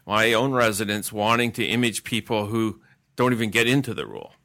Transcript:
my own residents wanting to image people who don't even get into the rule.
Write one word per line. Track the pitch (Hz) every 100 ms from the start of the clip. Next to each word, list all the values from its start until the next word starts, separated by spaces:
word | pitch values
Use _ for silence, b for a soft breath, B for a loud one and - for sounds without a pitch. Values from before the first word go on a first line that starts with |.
my | - 104 110
own | 113 135
residents | 127 117 101 104 104 -
wanting | 107 107 117 120
to | 113
image | 87 113 120 101
people | - 113 - 110 104
who | 113 110 101 b b _
don't | - 123
even | 117 110
get | 110 117
into | 139 131
the | 107 58
rule. | 50 - _